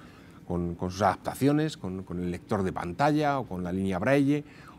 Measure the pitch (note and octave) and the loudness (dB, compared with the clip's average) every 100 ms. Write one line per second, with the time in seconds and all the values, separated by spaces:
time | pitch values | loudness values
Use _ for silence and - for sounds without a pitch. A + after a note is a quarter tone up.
0 | - - - - - F2 F2 E2 F2+ F2+ | -20 -20 -20 -16 -6 -2 -2 -4 -6 0
1 | G2+ F2+ - - C3+ D3 D#3 - F#2 F#2 | 2 2 -4 0 2 2 0 -4 -8 -8
2 | F#2 F2 F2+ E2+ - G#2+ F#2+ - E2+ E2+ | -6 -4 -4 -4 -2 0 0 -2 -6 0
3 | C#3+ D3+ D3 C#3 A#2 F#2 F2+ F#2 F#2+ F#2 | 2 2 2 0 -4 -4 -2 0 0 0
4 | A2 C#3+ C#3 D3 C#3+ - - | 4 4 4 2 -2 -14 -20